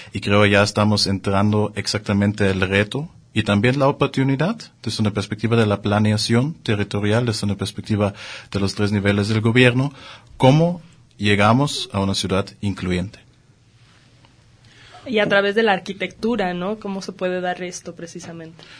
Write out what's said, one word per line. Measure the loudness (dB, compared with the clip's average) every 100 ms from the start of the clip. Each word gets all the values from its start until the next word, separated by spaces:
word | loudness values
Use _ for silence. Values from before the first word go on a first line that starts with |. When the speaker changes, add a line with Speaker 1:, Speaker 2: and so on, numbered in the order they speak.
| -12
Speaker 1:
y | -8
creo | 0 4
ya | 6 4
estamos | 4 2 2 2 0
entrando | -2 -2 0 2 2 0 -4
exactamente | -6 -4 -2 0 2 2 0
el | 0
reto | 0 2 0 -2 -10 -14 -8
y | -4
también | 0 2 2 2
la | 2
oportunidad, | 2 0 0 0 0 -2 -4 -12 _
desde | -6 -2
una | -2
perspectiva | -2 -4 -4 0 2
de |
la | 2 2
planeación | 0 2 2 2 2 0 0
territorial, | -4 -4 -2 -2 -2 0 0
desde | 0 -2 -2
una | -4
perspectiva | -6 -8 -4 0 0 -2 -12 -16 -8
de | -4
los | -2
tres | 0 0
niveles | 0 2 2 0
del | 0
gobierno, | 2 4 4 4 -2 -6 -18 -20 -18 2
cómo | 4 6 4 0 -10 -20 _ -4
llegamos | 0 4 4 4 2 -2 -6
a | -2
una | -2
ciudad | -2 -2 -2 -2 -6
incluyente. | -6 -4 -2 -2 -4 -10 -20 _ _ _ _ _ -20 _ _ _ _ _ _ _ -20 -20 -20 -18 -4
Speaker 2:
Y | -2
a | 2
través | 2 2
de | 2
la | 2
arquitectura, | 0 -2 -8 -10 -6 -4 -2 -2
¿no? | -4 -6 -6
¿Cómo | -8 -10
se | -10
puede | -6 -4 -4
dar | -4 -6
esto | -8 -12 -14
precisamente? | -14 -16 -16 -16 -16 -16 -20 -20 -20